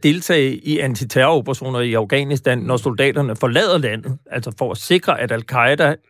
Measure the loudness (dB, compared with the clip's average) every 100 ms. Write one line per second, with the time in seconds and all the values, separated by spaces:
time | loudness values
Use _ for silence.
0 | 2 2 2 2 2 -2 -2 -2 -2 -4
1 | -2 2 4 2 0 -6 -4 -2 0 0
2 | 2 0 0 0 0 0 0 -2 -2 0
3 | 0 2 -2 0 0 2 2 0 0 -4
4 | -6 -8 _ -10 -8 -6 -6 -6 0 0
5 | 2 -2 -2 -4 -2 2 2 4 2 0